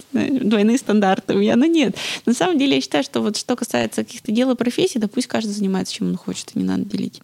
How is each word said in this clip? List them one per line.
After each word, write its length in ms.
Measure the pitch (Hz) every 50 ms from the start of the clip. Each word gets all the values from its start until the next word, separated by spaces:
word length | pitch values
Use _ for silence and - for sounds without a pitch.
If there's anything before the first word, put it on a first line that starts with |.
| - _
знаешь, 300 | 277 226 - - 277 262
двойные 380 | - 202 226 208 202 220 233 262
стандарты 560 | - - 208 214 208 190 190 - - - -
у 20 | 196
меня. 180 | 202 214 233
Но 100 | 233 269
нет. 300 | 330 330 320 277 196 196 - - - - - -
На 80 | - 240
самом 240 | - 320 370 359 269
деле 160 | 277 277 269
я 80 | 269
считаю, 220 | 262 - - 294 269
что 180 | - - 240
вот 160 | 226 214 208 -
что 180 | - - 254
касается 480 | - 240 - - 240 233 220 - - 220
каких-то 280 | - - - - -
дел 180 | 214 233 254 262
и 60 | 254
профессий, 420 | 247 233 240 - - - 370 - 233
да 100 | 214 202
пусть 200 | - - 254 -
каждый 240 | - 233 226 214
занимается, 420 | 202 208 202 190 190 185 185 - -
чем 140 | - - -
он 100 | 180 185
хочет, 360 | - - 90 - - - -
и 40 | -
не 60 | 92
надо 200 | 92 92 - -
делить. 360 | 202 - 196 - - - -